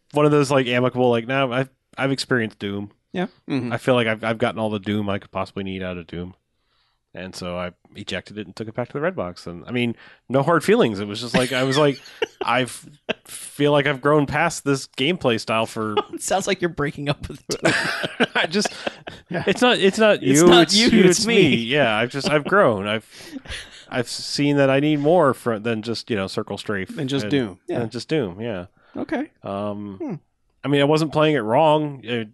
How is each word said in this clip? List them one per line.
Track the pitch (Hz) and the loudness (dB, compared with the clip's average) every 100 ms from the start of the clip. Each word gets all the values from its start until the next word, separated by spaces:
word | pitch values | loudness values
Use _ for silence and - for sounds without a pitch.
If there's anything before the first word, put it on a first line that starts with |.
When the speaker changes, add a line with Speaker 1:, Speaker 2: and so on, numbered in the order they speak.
| _ | _
Speaker 1:
one | 147 151 | 2 4
of | |
those, | 147 135 | 4 4
like, | 139 123 | 2 2
amicable, | 123 127 123 123 | 2 0 2 2
like, | 117 113 | 2 0
"Nah, | 135 135 | -2 0
I've, | 123 135 _ _ - | -2 -4 _ _ -6
I've | 135 | -4
experienced | 131 - 127 110 - | -2 0 0 -2 -6
Doom." | 101 101 101 _ _ | -8 -8 -10 _ _
Speaker 2:
Yeah. | 190 175 _ - | -6 -6 _ -8
Speaker 3:
Mm-hmm. | 143 120 | -6 -4
Speaker 1:
I | 117 | -4
feel | - 123 | 0 2
like | 113 | 2
I've, | 110 110 | -2 -4
I've | 113 | -2
gotten | 117 110 | -2 -2
all | 110 | -4
the | 104 | -4
Doom | 98 104 104 | -2 -2 -2
I | 98 | -4
could | - | -6
possibly | 95 95 - | -8 -8 -8
need | 98 95 | -8 -8
out | 92 90 | -8 -10
of | 82 | -10
Doom. | 85 90 - _ _ _ _ _ _ _ | -10 -12 -14 _ _ _ _ _ _ _
And | - 92 - | -16 -14 -12
so | 90 87 | -8 -6
I | 90 - _ | -8 -12 _
ejected | 87 101 90 - 104 | -16 -10 -10 -10 -14
it | 95 | -14
and | - | -12
took | 110 | -10
it | |
back | 113 120 | -8 -8
to | |
the | 147 | -6
red | 156 180 | -6 -4
box. | 90 87 - | -8 -10 -14
And, | 85 - | -14 -6
I | |
mean, | 123 120 113 - - - | -2 -2 -4 -12 -20 -2
no | 123 | 0
hard | 139 170 | 2 2
feelings. | 160 226 147 98 | 4 4 2 0
It | 104 | -6
was | 104 | -8
just | 120 - | -4 -2
like, | 127 | 0
I | 131 | 0
was | 135 135 | 0 2
like, | 147 131 - - | 2 0 -8 -8
Speaker 2:
<laughs> | - - | -6 -4
Speaker 1:
"I | - 123 127 - - - - - - | -2 0 -2 -6 -18 -14 -10 -10 -12
feel | - - - 143 | -18 -10 0 2
like | 147 139 | 4 2
I've | 135 | 0
grown | 143 151 139 | 4 4 4
past | 143 165 - 139 | 0 0 -2 -2
this | 139 - | -2 -4
gameplay | - 135 185 131 113 | -4 -2 0 0 0
style | - 113 113 | 0 -2 -2
for" | - 107 107 | -4 -4 -2
Speaker 2:
<laughs> | 427 | -4
It | - | -6
sounds | - 196 202 | -4 -2 -2
like | 190 | -2
you're | 175 | -4
breaking | 160 143 143 147 | -4 -6 -4 -6
up | 147 - | -6 -8
with | - - | -14 -12
Doom. | - | -4
Speaker 1:
<laughs> | - - - - - - - - | 0 0 -2 -6 -6 -2 -2 0
I | 180 | -2
just, | 180 202 - - - - - - | 0 -2 -4 -12 -12 -16 -18 -8
Speaker 3:
Yeah. | 175 - | -4 -2
Speaker 1:
it's | 190 | 2
not, | 247 190 | 4 4
it's | 196 190 | 2 4
not | 214 196 | 4 4
Speaker 2:
It's | - 139 | 4 6
Speaker 1:
you, | 175 | 8
Speaker 2:
not | 175 | 8
Speaker 1:
it's | 160 196 | 6 4
Speaker 2:
you, | 240 | 6
Speaker 1:
you, | 226 185 | 6 6
Speaker 2:
it's | 175 | 4
Speaker 1:
it's | 226 | 2
Speaker 2:
me. | 233 | 4
Speaker 1:
me. | 165 120 | 4 2
Yeah, | 113 143 127 107 | 0 2 2 2
I've | 120 | 0
just, | 139 139 | -2 0
I've | 151 139 | 0 2
grown. | 196 170 107 104 | 4 4 2 -2
I've, | 110 - - - 302 - - - | -4 -6 -20 -16 -16 -12 -14 -14
Speaker 2:
<laughs> | - - | -20 -8
Speaker 1:
I've | 127 120 | -6 -6
seen | - - - 143 143 | -8 -8 -2 2 4
that | 135 | 4
I | 135 | 4
need | 151 151 | 2 2
more | 143 180 147 | 4 4 4
for, | 117 - 110 | 2 -2 -4
than | 110 113 | -2 -4
just, | 107 110 - | -4 -6 -4
you | 110 | -4
know, | 95 | -4
Circle | - 110 101 | -6 -8 -8
Strafe. | - 101 95 - | -6 -6 -6 -8
Speaker 3:
Than | 135 | -4
just | 139 107 | -4 -2
Speaker 1:
And, | |
Speaker 3:
Doom. | 143 113 90 - | -2 -2 -6 -8
Speaker 2:
Yeah. | 339 | -6
Speaker 1:
and | 117 | -6
just | 120 - | -8 -4
Doom, | 160 110 87 | -2 -2 -6
yeah. | 117 98 87 _ _ - | -8 -8 -10 _ _ -12
Speaker 2:
Okay. | - 302 302 _ | -8 -6 -8 _
Speaker 1:
Um, | - - 208 101 - 95 | -8 -6 -6 -8 -10 -10
Speaker 2:
Hmm. | 311 170 _ _ _ _ | -10 -10 _ _ _ _
Speaker 1:
I | 135 | 0
mean, | 143 | 2
I | 143 | 4
wasn't | 156 160 | 2 0
playing | 151 156 147 | 2 2 2
it | |
wrong. | 107 123 156 151 151 139 107 | 2 4 4 4 0 -8 -6
Uh, | 120 107 | -6 -6